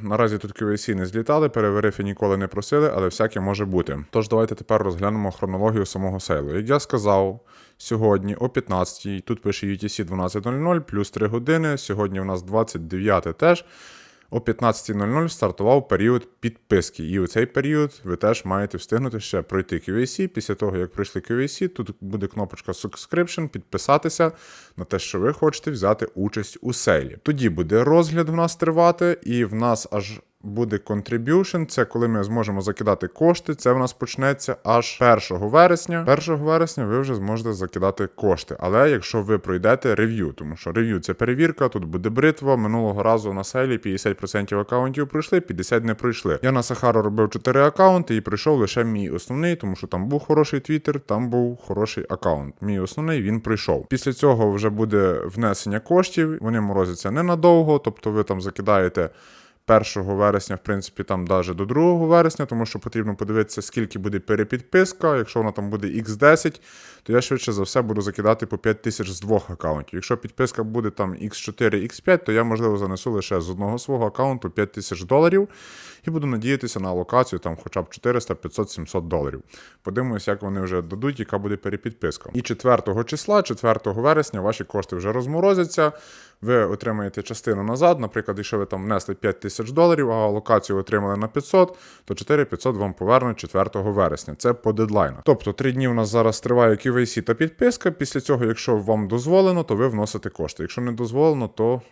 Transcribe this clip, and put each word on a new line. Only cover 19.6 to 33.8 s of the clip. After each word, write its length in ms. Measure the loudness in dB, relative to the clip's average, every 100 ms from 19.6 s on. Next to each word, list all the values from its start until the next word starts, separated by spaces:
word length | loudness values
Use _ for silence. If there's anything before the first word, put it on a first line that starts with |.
| -2 -6
Q 160 | -2
A 80 | -2
C. 280 | -2 -4 -4
Після 260 | -4 -6
того, 220 | -4 -2 -2
як 160 | -4
пройшли 300 | -6 -6 -6
Q 100 | -4
A 100 | -2
C, 260 | -2 -4 -6
тут 260 | -4 -10 -10
буде 260 | -8 -6 -6
кнопочка 460 | -6 -8 -8 -10
Subscription, 760 | -8 -10 -12 -4 -2 -2 -4 -8
підписатися 840 | -10 -8 -4 2 2 2 0 0 -2 -14 -20 -18 -14
на 80 |
те, 140 | -6 -6
що 220 | -4 -2
ви 120 | -2
хочете 380 | 2 0 0 -6
взяти 380 | 0 0 0 -2
участь 440 | -4 -4 -4 -8 -8
у 120 | -6
сейлі. 460 | -2 2 2 0 -4
Тоді 260 | -4 0 0
буде 360 | 0 2 4
розгляд 440 | 6 6 4 0 0
в 60 |
нас 220 | 0 -2 0
тривати, 640 | 0 4 4 4 0 0
і 220 | -2 -2
в 100 | 0
нас 340 | 0 0 0 -2
аж 280 | -6 -6 -12 -20 _
буде 320 | -8 -4 -2 -2
contribution, 880 | -2 -6 -2 -4 2 2 2 -2 -2
це 180 | 0
коли 240 | 0 0 0
ми 160 | 0
зможемо 360 | 0 -2 -2 -2
закидати 480 | -4 0 0 0 -2
кошти, 460 | 2 2 2 -2
це 180 | -2 2
в 60 |
нас 140 | 2